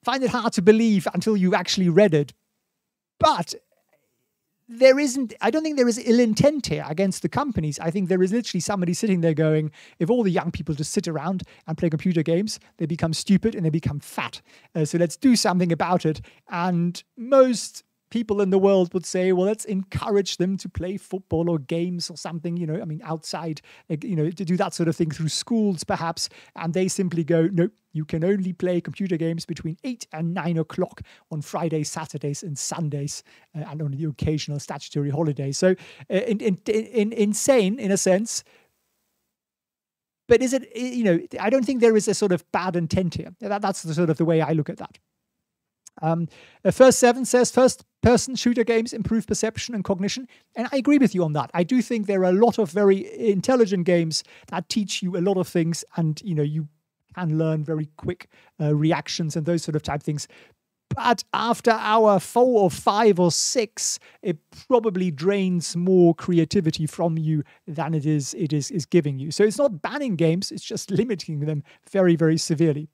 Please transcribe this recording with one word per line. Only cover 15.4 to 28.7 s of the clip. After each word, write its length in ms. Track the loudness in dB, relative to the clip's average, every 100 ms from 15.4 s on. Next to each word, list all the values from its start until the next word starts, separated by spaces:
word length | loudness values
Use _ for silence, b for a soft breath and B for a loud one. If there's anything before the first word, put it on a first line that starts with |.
| 4 2 2
about 320 | 0 0 0 0
it." 160 | -4 b b _
And 560 | -4 -2 0 -2 -4 -16 -14
most 680 | 2 6 6 4 -4 -14 _ _ _
people 320 | -6 -4 0
in 80 | 2
the 100 | 4
world 340 | 4 4 2
would 120 | -2 -4
say, 260 | -2 0
"Well, 140 | 2 0
let's 200 | -2 -4
encourage 720 | -6 -4 -6 -2 0 0 -2
them 200 | -2 -2
to 120 | -6
play 280 | -8 -8 -8
football 520 | -8 -12 -4 -2 0
or 100 | -2
games 500 | -2 -4 -4 -6 -8
or 80 | -12
something, 400 | -12 -8 -6 -6
you 100 | -4
know, 140 | -6
I 40 | -6
mean, 160 | -10
outside, 580 | -8 -10 -8 -8 -8 -10 B B B
uh, 60 | -8
you 120 | -4 -2
know, 120 | -2
to 160 | -4 -4
do 120 | -2
that 160 | -2
sort 160 | -2 -2
of 60 | 0
thing 160 | -2
through 180 | -2 -4
schools, 540 | -6 -4 0 0 -2
perhaps." 460 | -4 -4 -4 -6 -8 B B -8
And 180 | -4
they 160 | 0 -2
simply 340 | 0 -2 -2
go, 240 | 0 2 2
"Nope, 200 | 2 0 _ _
you 100 | -10
can 220 | -6 -4 0
only 260 | 0 -2
play 300 | -4 -2